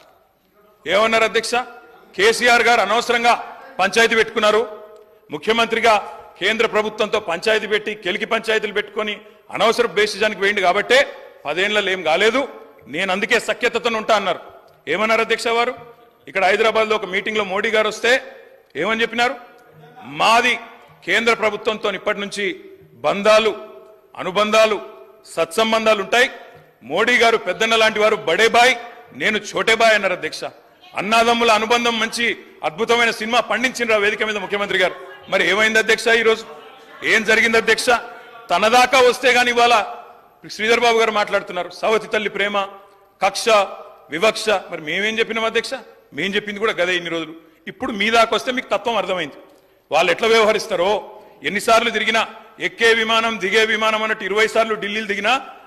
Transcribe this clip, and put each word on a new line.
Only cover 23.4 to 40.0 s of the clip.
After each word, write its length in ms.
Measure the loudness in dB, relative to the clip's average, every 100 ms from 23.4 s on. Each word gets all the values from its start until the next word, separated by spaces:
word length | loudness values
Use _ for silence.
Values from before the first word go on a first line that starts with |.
| 4 -4 -10 -20 -20 -20 _ -12
అనుబంధాలు, 640 | -6 -2 2 4 2 0 -8 -18 -20 -20 -10
సత్సంబంధాలు 760 | -4 -2 0 0 2 2 0
ఉంటాయి. 300 | 0 0 0 -2 -20 -20 -20 _
మోడీ 340 | -6 -2 2 4
గారు 200 | 4 2
పెద్దన్న 380 | -2 -2 0 2
లాంటి 240 | 2 2
వారు, 160 | 0 0
బడే 320 | 0 2 4
బాయ్, 280 | 6 4 2 -6 -20 -20
నేను 240 | -6 -4 -4
చోటే 380 | -4 -2 0 2
బాయ్" 200 | 4 4
అన్నారు 180 | 0
అధ్యక్ష. 300 | -4 -6 -10 -14 -16 _ _ -14 -8
అన్నాదమ్ముల 560 | 0 2 4 4 4
అనుబంధం 480 | 2 2 0 0 -2
మంచి 380 | -4 -2 -4 -4 -10 -8
అద్భుతమైన 480 | -6 -4 0 2 0
సినిమా 280 | -2 -2 -2
పండించిండ్రు 560 | 0 -2 -2 -2 0 0
ఆ 40 |
వేదిక 240 | 0 -2
మీద 140 | -4 -6
ముఖ్యమంత్రి 400 | -6 -6 -2 0
గారు. 180 | 0 -2 -14 -20 -4
మరి 200 | 0 2
ఏమైంది 300 | 2 2 4
అధ్యక్ష 280 | 4 2 2
ఈరోజు? 380 | 2 4 0 -4 -18 -20 -20 -20 -8
ఏం 200 | 0 0
జరిగింది 340 | 2 2 4 2
అధ్యక్ష? 320 | 2 2 2 0 -2 -16 -20 -16 -4
తన 180 | 0 4
దాకా 320 | 4 4 4
వస్తే 320 | 4 4 2
గాని 200 | 2 2
ఇవాళ 340 | 2 4 4 0 -8